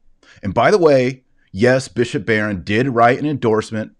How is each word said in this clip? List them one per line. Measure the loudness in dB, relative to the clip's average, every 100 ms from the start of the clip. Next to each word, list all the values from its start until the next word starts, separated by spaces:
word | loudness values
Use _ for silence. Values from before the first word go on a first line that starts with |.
| _ _ _ _
And | -6
by | 0 2
the | 4
way, | 4 4 2 -4 _ _ _
yes, | 0 2 2 -2
Bishop | -4 -4 -4 -4
Barron | -4 -2 -6
did | -4 -2 -2
write | 2 2 2
an | -4
endorsement | -4 -2 -2 -2 -8 -12 _